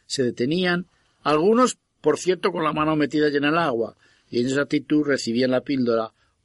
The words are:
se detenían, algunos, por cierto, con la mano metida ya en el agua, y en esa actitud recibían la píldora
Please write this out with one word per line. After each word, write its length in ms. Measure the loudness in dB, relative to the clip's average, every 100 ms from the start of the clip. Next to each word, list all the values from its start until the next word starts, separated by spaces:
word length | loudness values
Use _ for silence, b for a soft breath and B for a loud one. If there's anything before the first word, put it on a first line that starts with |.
| _
se 160 | -4
detenían, 640 | -2 -2 -2 0 0 -2 -4 _ _ _
algunos, 560 | 0 2 4 4 2 0 _ _
por 200 | -2 0
cierto, 320 | 0 -2 -2
con 120 | -2
la 100 | -2
mano 220 | 0 0 0
metida 340 | 0 0 0
ya 100 | 0
en 60 | 0
el 120 | 0
agua, 400 | 0 -2 -4 -8 b b b
y 100 | -4
en 80 | -2
esa 140 | -2
actitud 420 | -2 -2 0 0
recibían 480 | 2 -2 -2 0 0
la 100 | 0
píldora 520 | -2 -2 0 0 -2 -10 _ _